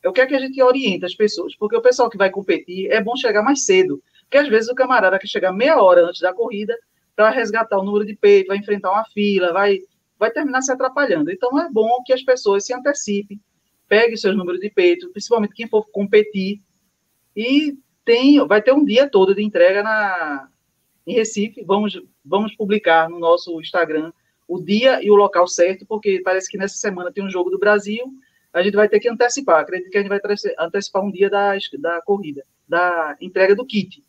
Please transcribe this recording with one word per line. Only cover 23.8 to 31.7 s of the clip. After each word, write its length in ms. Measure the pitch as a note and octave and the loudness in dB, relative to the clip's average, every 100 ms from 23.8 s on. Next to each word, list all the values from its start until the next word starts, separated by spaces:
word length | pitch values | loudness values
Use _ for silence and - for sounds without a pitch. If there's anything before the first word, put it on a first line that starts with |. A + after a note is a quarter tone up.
| D#3+ D#3 D#3+ - _ _ _ | -2 -4 -6 -14 _ _ _
o 100 | F3+ | -10
dia 460 | D#3+ G#3 C4 B3+ | -2 2 2 2
e 60 | G3+ | 4
o 40 | |
local 320 | G#3 G3+ F3 F3+ | 4 4 2 0
certo, 380 | - F3 F#3+ | 2 0 0
porque 380 | - G#3+ G#3 F#3+ | -8 -6 -2 -2
parece 240 | F#3 F#3 F#3+ | -2 -4 -4
que 80 | F#3+ | -10
nessa 200 | G3 - | -10 -6
semana 360 | G#3+ F3+ F3+ | -8 -6 -8
tem 100 | F#3+ | -8
um 60 | G3 | -6
jogo 220 | F#3+ F3+ | -4 -4
do 80 | F#3+ | -2
Brasil, 520 | G#3 G#3 G3 G#3+ C4 C4+ _ _ _ | 0 0 -2 -8 -10 -16 _ _ _
a 100 | E3+ | -2
gente 140 | F#3+ G3+ | 0 2
vai 120 | G#3+ | 2
ter 120 | G#3 | 2
que 80 | A#3+ | 0
antecipar. 500 | A#3 A#3+ - C#4 E3 | 0 -2 -2 0 0
Acredito 300 | - F3+ F3+ | 0 -8 -4
que 80 | G3+ | -4
a 20 | |
gente 80 | G3 | -2
vai 120 | G3+ | -4
trece-, 340 | G3+ G3+ G3+ - | -4 -4 -4 -6
antecipar 460 | E3 G3 G#3 G3 | -6 -6 -6 -6
um 60 | G3+ | -4
dia 180 | F3+ G3 | -2 -2
da, 260 | G3+ G3+ G3 - | 0 0 -2 -8